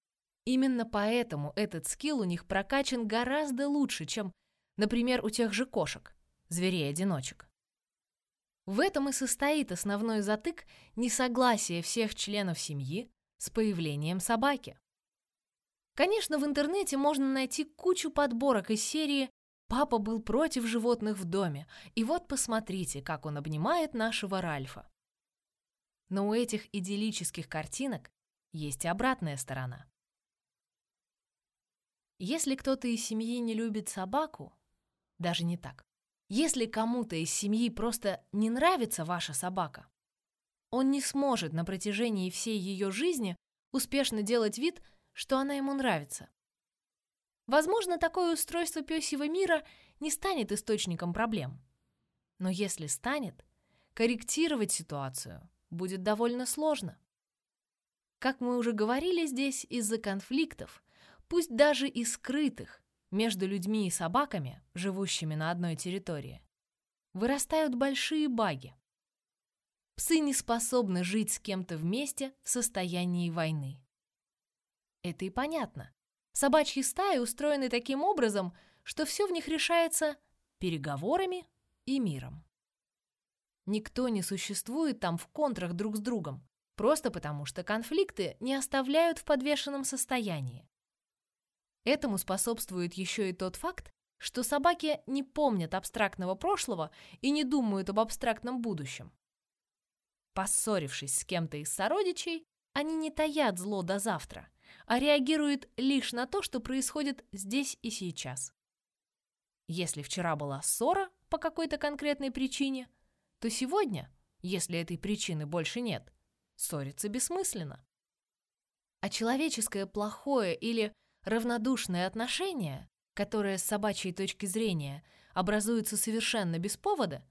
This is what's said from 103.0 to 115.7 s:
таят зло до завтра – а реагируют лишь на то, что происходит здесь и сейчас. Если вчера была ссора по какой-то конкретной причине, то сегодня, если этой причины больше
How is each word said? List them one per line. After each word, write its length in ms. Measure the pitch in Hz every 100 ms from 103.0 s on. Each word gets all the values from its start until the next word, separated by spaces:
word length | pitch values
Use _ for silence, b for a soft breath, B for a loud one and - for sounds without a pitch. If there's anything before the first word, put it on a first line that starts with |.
| 311
таят 480 | 311 311 294 262 180
зло 240 | 190 202
до 160 | 175 196
завтра – 500 | 214 165 - - - B B B -
а 120 | 240
реагируют 680 | 285 294 262 311 294 285 - -
лишь 360 | 262 277 -
на 140 | 240 254
то, 160 | 403
что 180 | - 262
происходит 640 | 220 262 262 302 285 269 -
здесь 440 | 196 196 254 269 -
и 80 | 226
сейчас. 640 | - 180 - 135 131 - - _ _ _ _ _ _ _ _ _ _ -
Если 360 | 170 170 151
вчера 340 | 139 - 170 151
была 260 | 143 135
ссора 480 | - - 254 392 381 - _
по 100 | 320
какой-то 380 | 320 320 330 294
конкретной 540 | 294 294 294 285 277
причине, 580 | 262 262 - 277 262 254 _ _ _ _ _
то 100 | 226
сегодня, 640 | 226 262 381 320 175 - _ _ _
если 380 | 180 190 170 170
этой 200 | 170 170
причины 480 | 202 208 - 156 147
больше 340 | 170 160